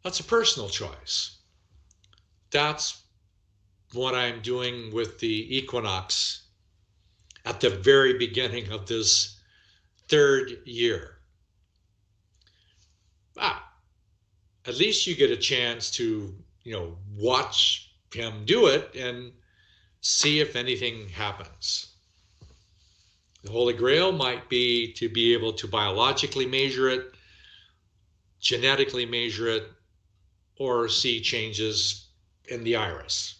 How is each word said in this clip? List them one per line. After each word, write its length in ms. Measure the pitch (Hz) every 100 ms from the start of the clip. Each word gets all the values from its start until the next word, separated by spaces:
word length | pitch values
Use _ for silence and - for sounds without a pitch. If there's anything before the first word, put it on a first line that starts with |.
That's 180 | 185 180
a 20 |
personal 460 | - 233 220 - 101
choice. 680 | - 90 71 - - - - _ _ _ _ _ _ _ _ _ _ _
That's 540 | 143 151 147 - - _ _ _ _ _ _ _ _ _
what 220 | 120 131 127
I'm 260 | 123 113
doing 500 | 107 123 123 120 113
with 280 | 107 110 -
the 380 | 117 110 113 131
equinox 920 | 131 123 107 92 92 - - - _ _ _ _ _ _ _ _ _ - 117
at 140 | 113
the 100 | 127
very 480 | 98 104 139 135 127
beginning 540 | 117 107 127 120 101
of 160 | 107 95
this 500 | 113 104 - - - _ _ _ _ _ _ -
third 540 | 151 143 135 127 117 -
year. 520 | 117 120 95 - - _ _ _ _ _ _ _ _ _ _ _ _ _ _ _ _ _ _ _ _ _ -
Ah, 340 | 190 - - _ _ _ _ _ _ _ _ _ -
at 120 | 120
least 280 | 208 208 -
you 100 | 156
get 140 | 135
a 80 | 117
chance 520 | - 131 120 117 -
to, 420 | - 117 107 98 92 - _
you 100 | 120
know, 220 | 107 85 85 101 104
watch 760 | 110 131 147 - - - - _ _
him 320 | - 113 107 107
do 220 | 220 190
it 260 | 139 - 127
and 360 | 123 123 123 - _ _ _ _ _ _
see 380 | - - 151 151
if 160 | 147 120
anything 540 | 123 117 123 113 98
happens. 760 | 85 104 95 - - - - - _ _ _ _ _ - - _ _ _ _ _ _ _ _
The 80 | 104
Holy 220 | 113 123
Grail 380 | 120 123 151 185
might 360 | 170 127 120 -
be 440 | 123 123 120 117
to 160 | - 113
be 240 | 107 117
able 180 | 117 110
to 140 | 110 107
biologically 800 | 110 104 95 127 139 139 135 127
measure 440 | 135 135 127 131
it, 260 | 131 127 - _ - - - _ _ _ _ _ _ _ _
genetically 680 | - 117 131 139 135 131 117
measure 440 | 120 120 101 117
it, 140 | 110 107 - _ _ _ _ _ _ _ _
or 300 | 135 123 117
see 320 | - 131 113
changes 880 | 107 120 110 104 110 107 - - - _ _ _ -
in 140 | 123
the 120 | 113 117
iris. 600 | 101 76 - - - -